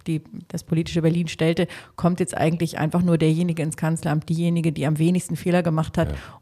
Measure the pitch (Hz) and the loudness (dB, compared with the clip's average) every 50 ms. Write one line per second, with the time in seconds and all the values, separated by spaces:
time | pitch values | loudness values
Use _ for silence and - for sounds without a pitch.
0 | - - 160 151 - - - - - _ - 165 - - 170 160 170 - 160 170 | -6 -4 -4 -4 -4 -8 -16 -16 -14 _ -12 -12 -4 -2 0 0 0 0 -2 2
1 | 156 160 160 175 175 160 - - 160 160 170 175 175 - - - - - _ - | 2 2 2 2 -2 -4 -2 0 0 2 2 2 0 -2 -4 -14 -18 -18 _ 0
2 | - 170 180 - 185 - - - - 165 170 165 170 165 - - 156 160 - 175 | 2 2 2 2 -2 -4 -2 0 0 0 2 0 -2 -4 -2 -2 -2 0 2 2
3 | 180 175 170 156 160 160 156 165 175 175 165 165 156 156 - - - 160 165 160 | 2 4 4 4 4 2 2 2 0 0 0 -2 -2 -4 -2 -2 -2 -2 -2 -2
4 | - 160 147 156 - - 165 165 170 170 170 170 160 165 147 156 139 147 156 147 | -2 -2 -2 -2 -2 -2 -2 0 0 2 0 2 0 0 0 0 0 0 2 2
5 | 160 170 180 180 - - 170 147 - 185 170 180 170 170 156 160 160 - - 175 | 2 4 2 2 0 -2 -6 -4 0 2 2 2 2 2 0 0 -2 -2 0 -2
6 | 160 - 71 69 - - - - | 0 0 -2 -6 -10 -14 -20 -20